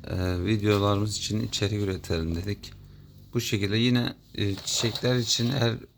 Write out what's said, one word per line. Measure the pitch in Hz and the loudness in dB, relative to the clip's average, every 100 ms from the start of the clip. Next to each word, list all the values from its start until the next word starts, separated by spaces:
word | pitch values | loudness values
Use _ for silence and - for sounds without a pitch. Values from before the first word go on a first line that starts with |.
| - | -6
E, | 92 90 90 | -2 0 0
videolarımız | 92 110 104 101 101 101 104 101 | 0 2 4 4 4 2 0 -2
için | - 107 | -4 -2
içerik | 113 - 101 104 | -2 -2 -2 0
üretelim | 101 92 - 85 82 | -2 -4 -2 -2 0
dedik. | 85 95 101 - - - - - - - | -2 -4 -8 -10 -18 -20 -20 -20 -20 -6
Bu | 123 | -4
şekilde | - 104 98 110 | -2 0 2 2
yine, | 123 123 120 - - | 4 4 2 -6 -14
e, | - 101 | -4 -2
çiçekler | 98 - - 117 104 120 127 | -2 -2 0 0 0 0 0
için | 110 - 117 | 2 0 2
her | 135 117 110 - | 2 0 0 -10